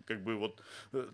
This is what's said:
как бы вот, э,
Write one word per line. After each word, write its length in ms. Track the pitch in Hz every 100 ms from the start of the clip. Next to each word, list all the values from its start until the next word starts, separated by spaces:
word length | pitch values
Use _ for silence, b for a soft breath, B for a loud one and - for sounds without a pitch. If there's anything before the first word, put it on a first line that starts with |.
| -
как 160 | 110
бы 120 | 95 110
вот, 260 | 107 - B B B
э, 160 | 135 127